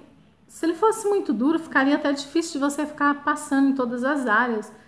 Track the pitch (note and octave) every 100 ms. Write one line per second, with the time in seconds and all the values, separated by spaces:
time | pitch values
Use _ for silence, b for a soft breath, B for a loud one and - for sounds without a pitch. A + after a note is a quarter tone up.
0 | - - - _ _ - E4 E4 A4 -
1 | G4+ G4+ D#4+ A3 B3+ D#4+ - D4 C4+ C#4+
2 | D4 C#4 - E4 E4+ C#4+ C#4 C#4+ D4 D4
3 | C#4+ C#4+ - D4 - C4+ C#4 C4+ B3 B3
4 | B3+ D4 B3+ G#3+ B3 A3 G#3 B